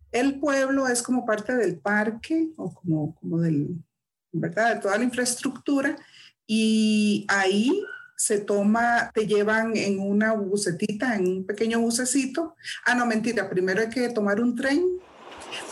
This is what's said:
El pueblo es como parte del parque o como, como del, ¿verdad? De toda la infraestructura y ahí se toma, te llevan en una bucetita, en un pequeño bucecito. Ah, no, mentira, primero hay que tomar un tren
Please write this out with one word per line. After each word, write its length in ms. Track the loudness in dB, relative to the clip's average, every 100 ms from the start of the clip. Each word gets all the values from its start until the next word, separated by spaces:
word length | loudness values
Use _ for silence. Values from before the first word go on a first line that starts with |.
| -6
El 280 | 0 0 0
pueblo 480 | 0 2 2 2 0
es 160 | -2
como 200 | 0 -2
parte 320 | 0 -2 0 0
del 220 | 0 0
parque 720 | 0 0 0 -4 -2 -2 -2 -4
o 160 | -10
como, 400 | -6 -2 0 -2 -6
como 240 | -4 0
del, 260 | 2 0 -2 -6 -12 _ _ _ _
¿verdad? 420 | -4 -2 0 0
De 80 | 0
toda 160 | 0 0
la 60 |
infraestructura 920 | 0 0 -2 -2 -6 -6 -2 0 0 -4 -10 -20 -20 _ -2
y 800 | 2 4 4 4 4 4 2 0
ahí 500 | 2 2 2 2 0 -2 -12 -16 -6
se 220 | -2 0
toma, 720 | 0 2 2 2 2 2 0
te 140 | -2 2
llevan 500 | 2 2 2 0 0
en 220 | 0 -2
una 340 | 0 2 2
bucetita, 840 | 0 0 -2 -2 -2 -4 -2 -2 0
en 120 | 0
un 180 | 0 -4
pequeño 340 | -2 0 2
bucecito. 760 | 0 0 0 0 0 -4 -6 -8 -14 -4 0
Ah, 80 | 0
no, 100 | 2
mentira, 460 | 0 0 -2 -2
primero 300 | 0 0 0
hay 80 | 0
que 200 | -2 -2
tomar 320 | 0 0 2
un 140 | 0 0
tren 280 | 0 2 2 -2 -8 -20 -20 -18 -14 -12 -4